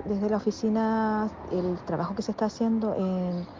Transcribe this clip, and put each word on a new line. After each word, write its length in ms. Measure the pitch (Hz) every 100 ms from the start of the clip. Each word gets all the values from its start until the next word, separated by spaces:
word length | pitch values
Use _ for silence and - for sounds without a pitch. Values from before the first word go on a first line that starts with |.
| -
desde 240 | 202 208
la 80 | 208
oficina, 920 | 214 202 220 214 220 220 220 214 214 - -
el 260 | 180 180 175 -
trabajo 300 | 165 170 202
que 80 |
se 80 | 214
está 140 | 214 214
haciendo 500 | - 226 226 220 -
en 500 | 190 185 180 175 175 -